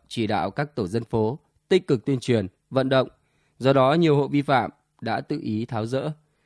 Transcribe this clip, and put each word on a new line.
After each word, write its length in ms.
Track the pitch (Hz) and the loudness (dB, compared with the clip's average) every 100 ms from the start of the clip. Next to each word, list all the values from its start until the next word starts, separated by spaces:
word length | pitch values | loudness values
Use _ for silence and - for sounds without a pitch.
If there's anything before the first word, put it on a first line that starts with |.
| - | -10
chỉ 180 | - 107 | -4 -2
đạo 240 | 104 90 | -2 -2
các 240 | 92 147 | -4 -6
tổ 120 | - 92 | -6 -4
dân 180 | 113 | -4
phố 340 | 117 117 107 147 _ _ - | -4 -2 -2 -4 _ _ 0
tích 180 | 190 - | 0 2
cực 180 | 131 | -2
tuyên 160 | - 131 | 0 -2
truyền, 260 | - 113 92 - _ | 0 0 -2 -8 _
vận 180 | 127 131 | -2 2
động. 200 | 131 120 - _ _ _ - | 2 0 -6 _ _ _ -2
Do 140 | 127 | 2
đó, 220 | 135 131 | 4 4
nhiều 220 | 160 165 147 | 4 4 2
hộ 120 | 135 | 2
vi 140 | 143 | -2
phạm 280 | 143 135 98 - _ _ | 0 0 0 -8 _ _
đã 200 | 117 110 | -6 -6
tự 200 | 139 147 | -4 -6
ý 220 | - 107 | -4 -6
tháo 220 | 120 113 110 | -4 -6 -4
dỡ. 240 | 131 151 151 _ _ | -4 -6 -8 _ _